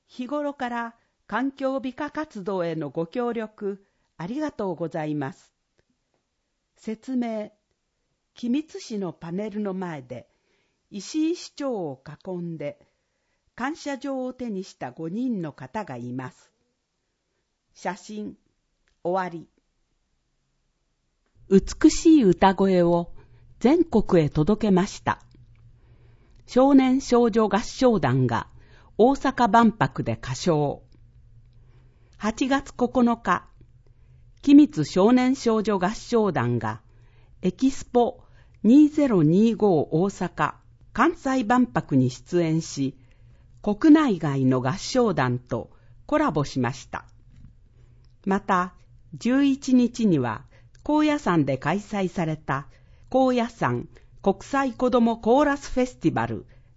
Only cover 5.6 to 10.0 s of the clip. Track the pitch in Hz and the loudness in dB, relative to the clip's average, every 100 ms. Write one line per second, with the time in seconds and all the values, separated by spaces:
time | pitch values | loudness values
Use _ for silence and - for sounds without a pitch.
5.6 | _ _ _ _ _ _ _ _ _ _ | _ _ _ _ _ _ _ _ _ _
6.6 | _ _ - 220 - 254 233 220 208 _ | _ _ -14 -12 -6 -6 -4 -6 -10 _
7.6 | _ _ _ _ _ _ _ - 240 269 | _ _ _ _ _ _ _ -12 -4 -4
8.6 | 311 392 - 214 185 - 165 180 214 202 | -4 -16 -12 -8 -8 -10 -10 -8 -8 -6
9.6 | 202 185 180 151 | -6 -6 -8 -10